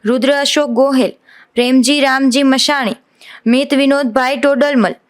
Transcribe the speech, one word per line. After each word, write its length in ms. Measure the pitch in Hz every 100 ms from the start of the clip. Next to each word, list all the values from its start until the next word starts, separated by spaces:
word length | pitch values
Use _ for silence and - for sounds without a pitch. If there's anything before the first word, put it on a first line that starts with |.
રુદ્ર 280 | 208 254 254
અશોક 380 | 285 277 302 294
ગોહિલ, 420 | 233 269 262 208 - _ - _
પ્રેમજી 460 | - 247 262 247 294
રામજી 420 | 269 262 269 247
મશાણી, 540 | 269 262 - 285 233 - _ _ - - 226
મિત 280 | 247 277
વિનોદભાઈ 640 | 277 277 277 269 214 254 277
ટોડલમલ 580 | 277 277 285 269 190 -